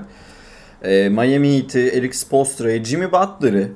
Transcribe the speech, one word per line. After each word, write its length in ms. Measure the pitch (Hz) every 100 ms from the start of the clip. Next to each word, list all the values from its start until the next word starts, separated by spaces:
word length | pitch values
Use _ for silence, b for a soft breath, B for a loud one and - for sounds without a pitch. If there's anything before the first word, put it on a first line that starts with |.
| 202 B B B B B B B
E, 260 | 98 98 98
Miami 480 | 104 123 139 143 139
Heat'i, 220 | 135 127
Eric 380 | 127 127 127 -
Spoelstra'yı, 680 | - 139 135 - 113 113 113
Jimmy 260 | 156 185
Butler'ı 580 | 180 196 - 127 101 98